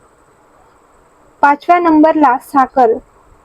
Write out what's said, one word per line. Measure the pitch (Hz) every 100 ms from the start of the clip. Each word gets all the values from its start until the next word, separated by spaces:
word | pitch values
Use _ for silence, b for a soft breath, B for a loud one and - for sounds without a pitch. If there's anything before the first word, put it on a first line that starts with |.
| _ _ _ _ _ _ _ _ _ _ _ _ _ _
पाचव्या | 285 294 - 349
नंबरला | 339 311 311 320 277 254
साखर. | - 285 254 - 233 247 - _ _ _